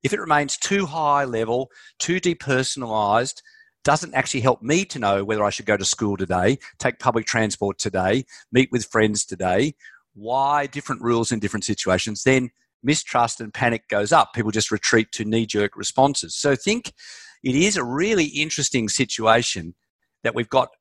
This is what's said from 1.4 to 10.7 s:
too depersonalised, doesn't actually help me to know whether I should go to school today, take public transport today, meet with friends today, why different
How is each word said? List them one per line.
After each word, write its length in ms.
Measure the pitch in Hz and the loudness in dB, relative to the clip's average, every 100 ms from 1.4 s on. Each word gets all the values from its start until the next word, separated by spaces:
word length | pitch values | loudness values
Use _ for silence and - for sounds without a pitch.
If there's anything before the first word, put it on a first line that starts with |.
| 113 120 131 - - _ | 0 -2 -4 -12 -20 _
too 200 | - 180 | -4 0
depersonalised, 1200 | 180 165 139 131 131 - 120 110 104 110 131 - - _ _ _ | 0 -2 0 0 0 -6 -4 0 2 2 0 -8 -18 _ _ _
doesn't 300 | - 156 175 | 2 2 0
actually 280 | 139 - 135 | -2 -2 0
help 200 | 127 120 | 2 0
me 220 | 117 165 | 0 0
to 140 | 196 143 | -2 -4
know 260 | 104 98 | 0 0
whether 180 | 101 107 | -2 -2
I 60 | 104 | -2
should 160 | - | -2
go 140 | 107 104 | -2 0
to 80 | 95 | 0
school 320 | - 107 98 | -2 -2 -2
today, 400 | 95 90 95 131 - _ | -2 0 2 0 -6 _
take 200 | 127 117 | -4 0
public 260 | 127 117 | 0 0
transport 540 | 107 117 110 - 101 - | -2 0 0 -2 -4 -4
today, 480 | 107 92 92 120 131 - _ | -4 -2 0 0 -2 -18 _
meet 180 | 123 131 | 2 2
with 140 | 127 | -2
friends 400 | - 113 110 101 | 0 2 2 0
today, 500 | - 92 92 92 143 - - - _ | -6 -4 0 0 0 -4 -20 -20 _
why 540 | - 107 131 139 147 | -16 -6 -2 0 0
different 340 | 143 | -2